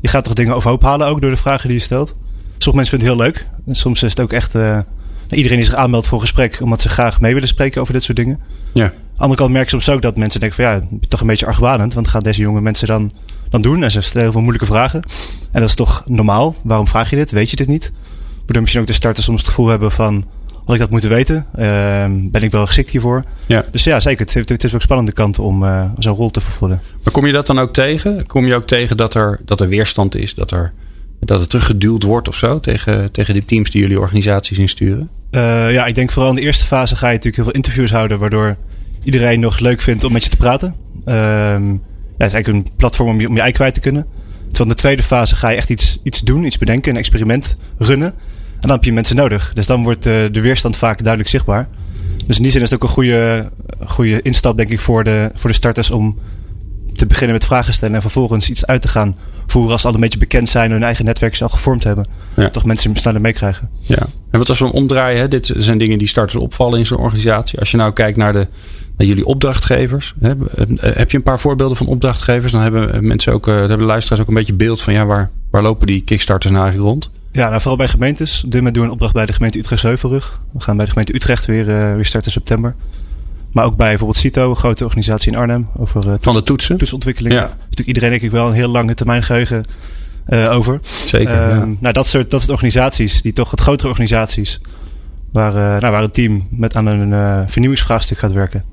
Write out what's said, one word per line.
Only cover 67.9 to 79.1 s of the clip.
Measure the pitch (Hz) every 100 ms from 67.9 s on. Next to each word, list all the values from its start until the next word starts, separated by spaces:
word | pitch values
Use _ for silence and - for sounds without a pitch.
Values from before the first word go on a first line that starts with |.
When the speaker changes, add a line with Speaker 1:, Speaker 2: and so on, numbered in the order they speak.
Speaker 2:
kijkt | 104 110 104
naar | 104
de, | 101 98 - - - - -
naar | 101
jullie | 98
opdrachtgevers, | - 135 139 127 - 127 127 139 - -
hè? | 113 135 - - 107 120
Heb | - 107 -
je | 139
een |
paar | 131 131
voorbeelden | 147 131 135 123
van | 131
opdrachtgevers? | 127 131 117 - 123 123
Dan | 117
hebben | 110 110 110 107 107
mensen | 110 -
ook, | 113 -
eh, | 104
dan | 101
hebben | 110 110
luisteraars | 110 110 110
ook | 110
een |
beetje | 110 107
beeld | 98 107 113
van, | -
ja, | 104
waar, | 104 101 98 - -
waar | 101
lopen | 107 113 104
die | 98
kickstarters | - 101 - 95 101
nou | 95
eigenlijk | 95 95 101
rond? | 135 - - -
Speaker 1:
Ja, | 135 117
nou, | 110
vooral | 135 131
bij | 127
gemeentes. | 120 127 147 156 -
Op | 127
dit |
moment | 120 123
doen | 117
we | 117
een |
opdracht | 120 113